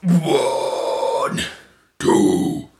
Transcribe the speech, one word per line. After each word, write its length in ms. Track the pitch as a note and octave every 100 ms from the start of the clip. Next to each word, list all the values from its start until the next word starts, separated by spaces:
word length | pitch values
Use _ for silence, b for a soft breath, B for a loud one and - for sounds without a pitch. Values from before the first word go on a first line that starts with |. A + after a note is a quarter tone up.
One, 1400 | F#3 F3 D#3 - C3 - - - - - - - - - - B B B B _
two 680 | - - - - - - - _